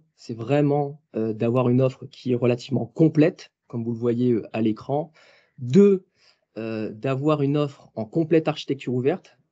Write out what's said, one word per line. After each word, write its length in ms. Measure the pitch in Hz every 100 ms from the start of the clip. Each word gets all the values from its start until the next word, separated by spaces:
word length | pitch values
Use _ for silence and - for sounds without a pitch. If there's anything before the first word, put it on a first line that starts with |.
| _ _
c'est 200 | - 113
vraiment, 640 | 113 143 143 143 143 151 _
euh, 180 | 110 113
d'avoir 360 | 107 117 127 120
une 140 | 123
offre 240 | 131 - 131
qui 260 | - 127
est 40 | 120
relativement 500 | 123 123 - 127 117
complète, 640 | - 160 156 156 - - _ _
comme 180 | 120
vous 80 | 117
le 60 | 113
voyez, 340 | 120 120 123
euh, 160 | 113 -
à 100 | 113
l'écran. 500 | 110 110 - 143 160 _ _ _ _ -
Deux, 480 | 123 175 202 190 - _ _ _ _ -
euh, 340 | 113 110 104
d'avoir 520 | 110 135 135 147 147
une 140 | 139 147
offre 340 | 143 - -
en 100 | -
complète 440 | 107 165 160 160 160
architecture 460 | 147 - 135 -
ouverte. 440 | 123 131 185 - _ _